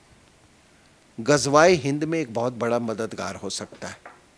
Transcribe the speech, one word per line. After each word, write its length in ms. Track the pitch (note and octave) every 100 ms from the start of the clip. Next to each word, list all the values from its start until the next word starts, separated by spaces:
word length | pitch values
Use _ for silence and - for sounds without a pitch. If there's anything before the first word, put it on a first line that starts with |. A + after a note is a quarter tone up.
| _ _ _ _ _ _ _ _ _ _ _ -
गजवाए 540 | A2 C#3+ B2+ D3 E3+
हिंद 300 | F3+ C3 D3
में 160 | D3+ E3
एक 140 | C#3
बहुत 200 | A2+ A#2+
बड़ा 260 | A#2+ A#2 A#2+
मददगार 560 | A#2 G#2+ A2 G2 F#2+ G2+
हो 140 | -
सकता 380 | - G#2+ - -
है। 100 | - - - _